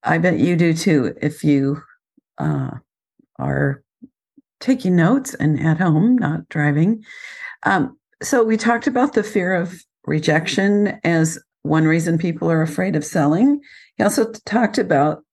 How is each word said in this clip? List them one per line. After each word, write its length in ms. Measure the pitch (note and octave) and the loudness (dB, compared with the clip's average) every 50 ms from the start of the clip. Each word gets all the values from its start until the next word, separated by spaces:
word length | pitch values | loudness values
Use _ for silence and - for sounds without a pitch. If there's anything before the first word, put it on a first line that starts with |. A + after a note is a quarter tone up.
| - | 0
I 140 | - D#3+ E3 | 0 0 2
bet 220 | E3 F3+ E3+ - | 2 2 2 2
you 160 | A2 E3+ F3 | 2 2 2
do 180 | E3 E3+ E3+ D#3+ | 2 2 2 0
too, 420 | E3 - G3+ E3 D3 B2 F#2+ - - | 0 2 2 2 4 2 0 -4 -4
if 220 | - D3+ D3+ - - | -4 -4 -4 -2 0
you, 380 | D3+ C#3+ C#3 C3+ C#3 C#3+ C#3 - _ - _ _ _ _ _ _ _ _ - | 2 2 2 2 0 -4 -6 -10 _ -20 _ _ _ _ _ _ _ _ -6
uh, 320 | C#2+ D#2 D2+ C#2 C2+ B1+ - - _ _ _ _ _ _ _ _ _ _ _ - | -4 -2 -2 -2 -4 -6 -10 -12 _ _ _ _ _ _ _ _ _ _ _ -8
are 440 | - - - C#3 C#3+ C#3 C#3 - _ _ _ _ - - _ _ _ _ _ _ _ _ _ _ | -6 -4 -2 0 0 0 -2 -4 _ _ _ _ -20 -20 _ _ _ _ _ _ _ _ _ _
taking 360 | - - C4 B3+ - F#3+ F3+ | -4 -2 -2 -2 0 0 2
notes 380 | F3 E3 F3+ A#3+ C#4 C4 - - | 4 4 4 2 0 -2 -6 -6
and 240 | - - D3 D3+ C3+ | -2 0 0 0 0
at 200 | - D#3+ D#3+ D#3 | 0 0 0 2
home, 380 | F#3 F3 D3+ D#3 F#3 A#3 B3+ B3 | 2 2 2 2 4 2 2 2
not 320 | G#3 D#3+ D3+ E3 E3 _ | 0 -2 -4 -4 -8 _
driving. 540 | - D#3+ D3 D3+ C#3+ D3 D#3+ F#3+ A3+ A3 G#3+ - - - - - - - - - - _ - | -6 -2 -2 0 2 2 2 0 0 -2 -6 -18 -20 -20 -20 -20 -20 -18 -18 -18 -18 _ -2
Um, 340 | G3 G3 F#3 F#3 - - _ _ _ _ _ | -2 0 0 -2 -4 -6 _ _ _ _ _
so 220 | - - - B3 A3+ | -6 -2 0 0 2
we 140 | A3 A3 A3 | 2 0 0
talked 300 | A3 A3 A#3+ A3+ - D4 | 2 0 0 0 0 -2
about 260 | B3 B3+ B3 - - | 0 0 0 0 0
the 100 | A#3 G#3 | -2 -4
fear 300 | G#3+ - G#3 F3+ F3+ F#3+ | 0 -2 -2 -2 0 -2
of 280 | F3 E3+ F3 F3+ - - _ _ _ _ | -2 -2 -4 -8 -14 -20 _ _ _ _
rejection 920 | - D#3 D#3 D#3 - D3+ D#3+ E3 - - - G3 G3+ G3+ G3+ G#3 G3 - - _ | -4 -4 -2 0 2 0 0 0 -2 -2 0 2 2 2 2 2 0 -2 -4 _
as 360 | E3+ E3+ E3 D#3+ D#3+ E3 - _ _ _ _ _ | 0 2 2 2 0 -2 -6 _ _ _ _ _
one 220 | D3 D3+ D#3 D#3+ | 0 0 2 4
reason 320 | D#3 D#3+ E3 D#3+ F3 E3 E3 | 4 2 2 0 0 -2 0
people 340 | E3+ F3+ E3 E3 E3 E3 | -2 -2 -4 -2 -2 0
are 100 | E3 D#3+ | 2 2
afraid 340 | D#3+ D#3+ D#3 - F#3 F#3+ F#3 | 0 -2 -2 -4 -4 -2 -2
of 100 | D#3 D3 | -4 -4
selling. 560 | - - F3+ C#3+ C#3+ D#3 F3+ A#3 C#4 C#4+ C#4+ - - - - - _ _ _ | -2 -2 0 2 2 2 2 4 2 2 0 -4 -14 -20 -20 -20 _ _ _
He 60 | - | 0
also 280 | G3+ G#3 - A3 A3+ | 0 2 0 -2 -2
t-, 80 | - - _ | -4 -14 _
talked 320 | - G3 A#3 B3 G#3 - - | -4 -2 0 0 0 0 -2
about 460 | G3+ F3+ D#3+ C#3 C#3+ D3+ D#3 - _ _ | 0 2 2 2 2 0 -2 -6 _ _